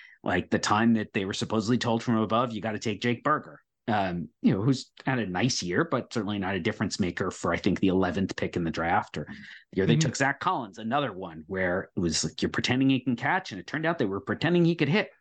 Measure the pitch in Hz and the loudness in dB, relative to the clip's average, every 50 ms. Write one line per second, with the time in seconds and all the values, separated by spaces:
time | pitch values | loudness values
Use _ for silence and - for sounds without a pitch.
0 | - - - _ - - 90 90 - - 107 101 - - 104 107 117 117 113 110 | -20 -20 -18 _ -4 0 0 0 0 0 0 0 2 4 4 6 6 6 4 4
1 | 104 - - 110 95 95 104 - 92 - 107 110 95 110 127 117 - 123 113 113 | 2 0 -2 -2 -2 -2 -2 -4 -4 0 0 0 2 2 0 2 2 0 0 0
2 | - 123 117 110 110 92 110 117 131 120 113 101 98 110 107 107 - 113 101 - | 0 2 2 2 2 2 2 0 0 0 -4 -6 -6 -6 -6 -4 -4 -4 -4 -2
3 | - 120 120 120 - 143 151 135 - - - - _ _ _ _ - 120 107 104 | 0 -2 -2 0 0 0 0 0 -2 -10 -20 -20 _ _ _ _ -4 0 0 0
4 | 95 92 87 87 80 - _ _ - 220 120 95 107 139 131 - - _ _ - | 0 0 -2 -4 -6 -8 _ _ 2 4 4 4 4 2 2 0 -2 _ _ -8
5 | - 139 131 120 104 92 90 90 117 135 - - 92 87 90 120 170 165 135 120 | -4 -2 -2 -2 -2 -2 0 0 0 0 0 0 -2 0 0 0 0 0 0 -4
6 | 113 - - 120 101 101 104 101 95 92 98 92 80 107 104 - 107 87 - - | -4 -2 -4 -2 -2 -2 -2 -2 -2 -2 -2 -2 -2 -2 -2 0 -2 -4 0 0
7 | 98 87 - - 95 87 - - - 90 85 82 - 101 87 - - 95 90 95 | -2 -2 0 -2 -4 -4 -4 -4 -2 -2 -2 0 2 0 0 2 2 2 4 4
8 | 95 90 80 101 95 87 - - 98 - - 90 85 80 - 85 82 85 90 107 | 2 2 0 0 -2 -2 -2 -4 -6 -4 -2 -2 -4 -2 -4 -2 -2 0 0 0
9 | - - - 80 73 - - - - - - - - _ - 92 95 104 117 156 | 0 -2 -8 -10 -10 -10 -12 -16 -16 -18 -18 -20 -16 _ -2 0 2 4 4 4
10 | 160 139 - - 135 139 139 - - 175 185 151 117 98 92 117 110 113 131 147 | 2 0 0 0 0 0 0 0 0 -2 0 -2 -4 -8 -12 -10 -6 -2 -2 0
11 | 143 117 95 92 95 85 80 82 80 82 95 92 92 90 87 95 - - - - | -2 -2 -6 -8 -10 -10 -12 -14 -10 -6 -4 -2 0 0 0 -2 -4 -4 -4 0
12 | 87 82 78 - - 85 - - - - - - - - 127 131 135 135 135 123 | 0 0 0 0 -2 -4 -4 -2 -2 -2 -2 -2 0 0 0 2 4 4 2 2
13 | - 135 117 - 135 143 175 185 - - 110 92 - - - 156 160 165 170 - | 0 -2 -2 0 0 0 0 -2 -2 -6 -12 -12 -10 -8 -8 -4 -2 -2 0 0
14 | 123 98 98 98 - - 104 - - 165 175 175 170 170 170 - 151 135 170 214 | -2 -2 -2 -4 -4 -4 -4 0 0 2 4 6 4 4 4 2 2 2 4 2
15 | - - - - | 2 0 -6 -12